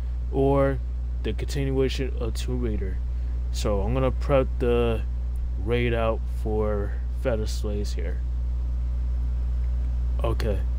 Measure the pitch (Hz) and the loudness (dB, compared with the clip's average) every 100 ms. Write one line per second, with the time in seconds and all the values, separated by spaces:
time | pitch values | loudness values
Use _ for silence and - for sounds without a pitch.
0 | - - - 131 135 139 139 135 - - | -4 -4 -2 2 4 4 2 0 -2 -4
1 | - - - - 135 139 135 135 131 - | -4 -2 -2 -2 -2 -2 0 2 2 0
2 | 127 - 117 - - 123 120 104 98 - | -2 -2 -2 -2 -2 0 0 0 0 -2
3 | - - - - - - - 101 101 131 | -2 -2 -2 -2 -2 0 0 2 2 2
4 | 131 120 - 139 131 - 120 120 117 110 | 2 0 2 2 2 0 2 2 2 0
5 | - - - - - - 101 120 120 117 | -2 -2 -2 -2 -2 -2 0 0 2 2
6 | 113 110 - - 113 107 107 104 101 - | 2 0 -2 -2 0 0 0 0 0 -2
7 | - - 135 113 107 - 107 101 101 - | -2 -2 0 0 0 0 0 0 0 0
8 | - - - - - - - - - - | -2 -2 -2 0 0 0 0 0 0 0
9 | - - - - - - - - - - | 0 0 0 0 0 0 0 0 0 0
10 | - - 120 110 117 95 - | 0 0 0 0 0 0 0